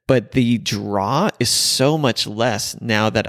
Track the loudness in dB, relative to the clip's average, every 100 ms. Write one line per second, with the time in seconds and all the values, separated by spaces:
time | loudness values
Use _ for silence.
0 | 0 0 2 0 2 2 -2 -6 -2 -2
1 | 0 0 0 -2 -2 0 0 2 2 2
2 | 0 0 -4 -2 -2 -2 -6 -8 -2 0
3 | 2 0